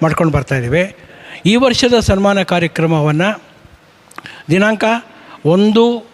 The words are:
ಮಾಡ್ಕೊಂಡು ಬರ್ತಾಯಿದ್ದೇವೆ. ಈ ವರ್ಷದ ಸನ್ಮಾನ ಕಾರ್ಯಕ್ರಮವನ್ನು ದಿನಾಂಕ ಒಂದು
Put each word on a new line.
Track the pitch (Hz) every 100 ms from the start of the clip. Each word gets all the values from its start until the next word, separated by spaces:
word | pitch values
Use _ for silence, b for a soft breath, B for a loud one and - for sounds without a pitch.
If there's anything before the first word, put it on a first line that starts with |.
ಮಾಡ್ಕೊಂಡು | 160 - 165
ಬರ್ತಾಯಿದ್ದೇವೆ. | 143 127 135 120 151 190 - B B B B 180
ಈ | 233
ವರ್ಷದ | 262 - 254 240
ಸನ್ಮಾನ | 208 196 202 196
ಕಾರ್ಯಕ್ರಮವನ್ನು | 185 175 165 - 160 160 151 151 190 214 - _ - - _ _ _ - B B -
ದಿನಾಂಕ | 175 208 214 220 233 - B B B 147
ಒಂದು | 180 208 214 233 240 -